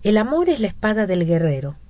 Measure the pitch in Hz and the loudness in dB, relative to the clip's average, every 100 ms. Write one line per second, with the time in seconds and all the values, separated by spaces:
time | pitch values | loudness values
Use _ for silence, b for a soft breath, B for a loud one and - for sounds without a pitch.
0 | 202 214 226 311 349 285 214 - 214 214 | 4 2 2 0 0 0 -2 -2 -2 -2
1 | 202 180 165 165 165 135 143 147 | 0 0 2 2 0 -2 -6 -12